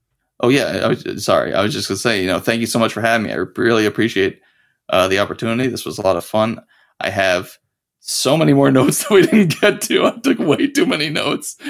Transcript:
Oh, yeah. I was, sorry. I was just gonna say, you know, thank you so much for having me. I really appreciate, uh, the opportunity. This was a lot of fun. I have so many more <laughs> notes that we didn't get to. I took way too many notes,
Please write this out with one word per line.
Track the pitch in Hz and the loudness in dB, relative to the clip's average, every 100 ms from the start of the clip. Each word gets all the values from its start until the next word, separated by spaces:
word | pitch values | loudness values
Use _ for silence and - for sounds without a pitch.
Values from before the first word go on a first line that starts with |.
| _ _ _ - | _ _ _ -2
Oh, | 120 | 2
yeah. | 131 87 95 | 2 0 -2
I | 110 | -2
was, | - - - | -2 -6 -6
sorry. | - 87 58 | 0 0 2
I | - | 0
was | 104 | -2
just | 104 - | -2 -6
gonna | 95 | -4
say, | 123 104 | -2 0
you | 92 | 0
know, | 90 | -2
thank | 123 117 | -2 -2
you | 113 | -2
so | 117 | 0
much | 113 | 0
for | 104 | 0
having | 113 113 98 | 0 0 -2
me. | |
I | 57 92 - | -4 -6 -2
really | 113 117 107 | 0 2 0
appreciate, | 101 117 98 95 - _ _ _ _ - | 0 -2 0 -2 -2 _ _ _ _ -2
uh, | 90 92 | 0 2
the | 98 | 0
opportunity. | 92 - 113 117 131 | -2 -4 -4 -2 -4
This | - | -4
was | - 90 | -8 -4
a | |
lot | 95 87 | -2 -2
of | |
fun. | - 107 110 110 - _ _ - | -2 -2 -2 -4 -14 _ _ -8
I | - | -6
have | 98 95 90 95 - _ _ _ _ | 0 0 0 -4 -16 _ _ _ _
so | - - 131 160 | -10 -4 0 2
many | 151 | 4
more | 139 139 | 4 4
<laughs> | 135 | 4
notes | 123 151 | 2 0
that | - | 2
we | 208 | 4
didn't | - 220 180 - | 6 4 2 2
get | 208 - | 0 0
to. | - - - | -2 0 0
I | - | 0
took | - - | -2 0
way | 165 131 - | 0 0 0
too | - 175 | 0 0
many | - 151 | -2 -4
notes, | 147 127 - - - | -4 -4 -4 -8 -12